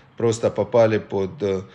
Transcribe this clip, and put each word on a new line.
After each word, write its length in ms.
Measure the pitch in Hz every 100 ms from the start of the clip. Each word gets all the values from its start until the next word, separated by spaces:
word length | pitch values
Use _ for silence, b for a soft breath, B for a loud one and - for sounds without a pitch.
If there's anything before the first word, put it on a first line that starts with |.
| B -
просто 360 | 117 113 110
попали 480 | - 101 120 113 107
под, 420 | 95 101 95 90
э, 200 | 101 95 -